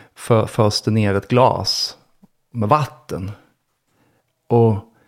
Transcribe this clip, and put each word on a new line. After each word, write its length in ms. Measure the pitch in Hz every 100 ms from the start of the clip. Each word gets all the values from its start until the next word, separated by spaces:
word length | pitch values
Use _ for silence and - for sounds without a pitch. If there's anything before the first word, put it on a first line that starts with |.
| -
för, 320 | - - 113 -
förs 360 | - 104 -
det 80 | -
ner 240 | 110 101
ett 140 | 98 -
glas 720 | 123 123 92 95 - - - _ _ _ _ _
med 180 | 117 104
vatten. 600 | 151 139 - - 82 95 104 _ _ _ _ _ _ _ _ _ _ _
Och 300 | 117 113 101 - _